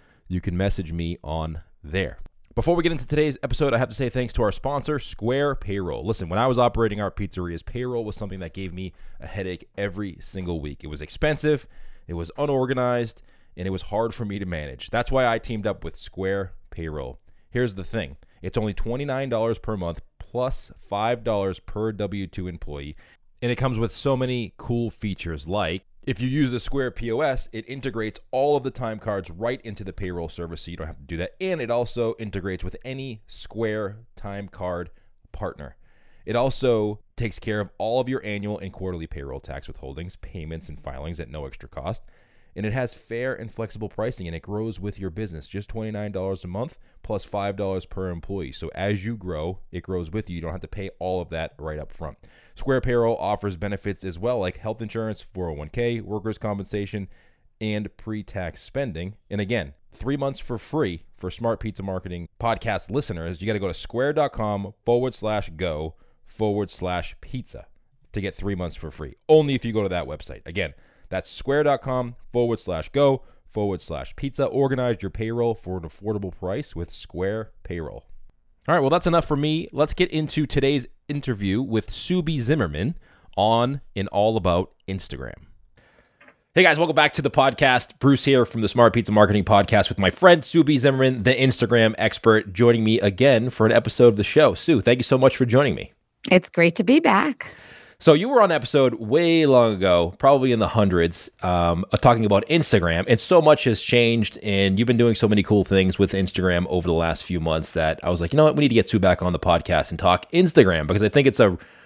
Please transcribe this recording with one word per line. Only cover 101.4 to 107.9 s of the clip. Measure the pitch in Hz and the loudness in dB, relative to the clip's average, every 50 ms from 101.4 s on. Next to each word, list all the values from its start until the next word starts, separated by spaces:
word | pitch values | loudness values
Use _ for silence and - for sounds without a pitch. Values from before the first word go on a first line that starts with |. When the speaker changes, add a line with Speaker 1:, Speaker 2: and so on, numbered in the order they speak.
Speaker 1:
um, | - 90 90 87 85 85 85 85 95 - | -2 0 2 2 4 2 2 0 0 -2
uh, | - - | 0 4
talking | - 127 120 110 113 | 6 6 6 6 4
about | 104 117 113 - - | 4 4 4 4 2
Instagram, | 160 170 147 - 123 101 85 85 82 85 - | 2 2 4 4 4 4 4 4 2 0 2
and | - 120 - | 2 2 2
so | - - 190 170 | 4 6 6 6
much | 156 156 147 - - | 8 8 6 6 4
has | 123 110 - | 2 0 0
changed, | - - 123 120 120 117 117 117 104 - - - | 0 2 4 4 4 4 4 2 0 -2 -4 -6
and | - 104 98 98 98 95 95 101 | -4 0 2 4 4 4 4 4
you've | 117 | 2
been | 117 120 | 4 4
doing | 113 120 120 107 | 4 4 4 4
so | - 120 101 | 4 4 4
many | 107 104 | 4 4
cool | 92 - 107 101 92 | 4 6 4 4 4
things | - 98 95 92 92 90 - | 6 4 4 4 4 4 4
with | 101 90 | 2 2
Instagram | - 95 92 87 - - 92 92 87 87 92 90 | 2 0 -2 -2 0 0 2 2 2 2 0 0
over | 92 90 85 90 | 0 0 2 2
the | 82 | 2
last | 82 82 82 80 - - | 2 2 2 0 -2 -4
few | - 90 85 | -4 -4 -2
months | 80 80 80 80 78 - | 0 0 0 -2 -2 -2
that | - 85 80 78 | -2 0 0 0